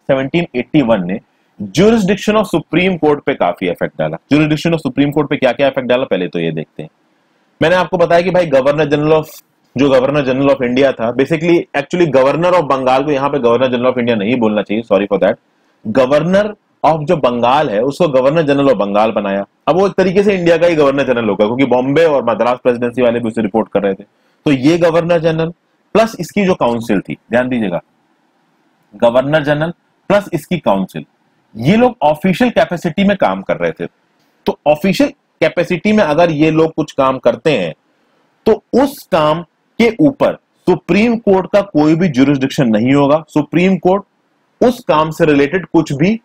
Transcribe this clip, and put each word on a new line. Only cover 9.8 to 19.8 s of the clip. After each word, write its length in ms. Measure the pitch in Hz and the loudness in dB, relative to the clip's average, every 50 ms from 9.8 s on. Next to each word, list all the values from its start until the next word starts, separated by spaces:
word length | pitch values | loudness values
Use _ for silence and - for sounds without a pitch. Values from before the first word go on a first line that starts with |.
| 143 139 | 2 4
Governor 340 | 135 127 127 139 143 151 135 | 4 2 2 2 0 0 -2
General 240 | 127 127 135 139 139 | -2 -2 0 2 0
of 180 | 135 131 127 120 | 0 0 -2 -2
India 240 | 123 131 139 131 | 0 2 2 0
था, 220 | - - 110 117 120 | 0 -2 -4 -4 -2
basically, 460 | 127 135 - 165 156 170 170 170 165 - _ - | -2 -2 0 -2 -2 0 2 0 0 0 _ -6
actually 360 | 143 135 - - 175 175 151 120 | -6 -4 -4 0 0 0 2 2
Governor 360 | 135 127 139 143 156 175 180 | 2 2 2 2 0 0 2
of 120 | 180 175 147 131 | 2 2 0 0
Bengal 320 | 139 131 131 127 131 135 143 | -2 -2 0 0 0 0 0
को 60 | 151 | 0
यहाँ 200 | 143 131 139 143 | -2 -2 -2 -2
पे 80 | 143 139 | -2 0
Governor 300 | 117 117 117 120 131 127 | 0 2 2 2 0 0
General 240 | 123 120 123 127 | 0 0 -2 -2
of 60 | 123 123 | -2 -2
India 200 | 117 120 117 107 | -2 -2 -2 -2
नहीं 180 | 98 110 127 | 0 -2 -2
बोलना 260 | 127 113 107 107 104 | 0 0 0 0 -2
चाहिए, 200 | 98 - 101 113 | -4 -4 -6 -6
sorry 260 | 113 - 101 95 101 98 | -2 0 0 0 0 0
for 120 | 101 95 90 | 0 0 0
that। 120 | 98 - _ _ _ _ _ _ _ _ _ - 110 104 135 | 0 0 _ _ _ _ _ _ _ _ _ -10 -4 0 0
Governor 560 | 131 127 147 151 156 175 185 196 214 214 208 _ _ _ _ - - | 2 2 2 0 0 2 0 0 0 -2 -6 _ _ _ _ -2 0
of 200 | 147 160 156 147 | 0 0 0 0
जो 120 | 156 180 | -2 -2
बंगाल 540 | 151 127 123 120 120 117 120 131 196 214 131 | 0 0 -2 0 0 0 2 2 2 0 0
है, 120 | 101 104 | -2 -2
उसको 220 | 120 143 139 - 180 | -2 -2 -2 -2 -2
Governor 380 | 156 - 131 127 139 156 170 | 0 0 0 0 0 -2 -2
General 260 | 156 139 143 139 139 139 | 0 0 0 0 2 0
of 80 | 120 | 0
बंगाल 360 | 95 101 101 101 104 110 113 | 0 -2 -2 0 0 0 0
बनाया। 340 | 104 110 104 98 98 98 98 _ _ _ - 139 | -2 -4 -4 -4 -4 -4 -6 _ _ _ -4 -2
अब 80 | 156 | 0
वो 100 | 180 | 0